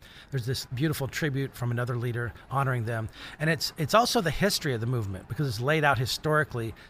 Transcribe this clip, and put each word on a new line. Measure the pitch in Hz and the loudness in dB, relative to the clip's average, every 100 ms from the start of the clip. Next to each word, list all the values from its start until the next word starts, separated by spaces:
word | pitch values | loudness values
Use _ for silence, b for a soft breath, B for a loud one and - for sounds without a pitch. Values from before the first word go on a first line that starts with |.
| B B B | B B B
There's | 139 113 | -4 -2
this | 127 - | -4 -4
beautiful | 120 156 143 135 | -2 0 0 -4
tribute | - 156 135 135 - | -2 -2 0 -4 -4
from | 120 | -2
another | 120 123 120 | 0 -2 -2
leader | 120 117 120 - B | -2 -2 -4 -8 B
honoring | 131 135 127 110 | 0 2 0 0
them. | 113 107 B B B | -2 -4 B B B
And | 160 | 0
it's, | 160 - - | 0 -2 -4
it's | 147 | 4
also | 214 240 240 | 4 4 2
the | 165 | 2
history | 127 196 - 151 | 2 2 2 0
of | 117 | 0
the | 117 | 0
movement, | 123 101 95 - | 0 -2 -6 -6
because | 127 143 | -2 -2
it's | 104 | 0
laid | 127 160 | 0 4
out | 147 127 | 4 4
historically. | 123 - 151 151 147 120 113 - B | 2 -2 2 2 2 -2 -6 -8 B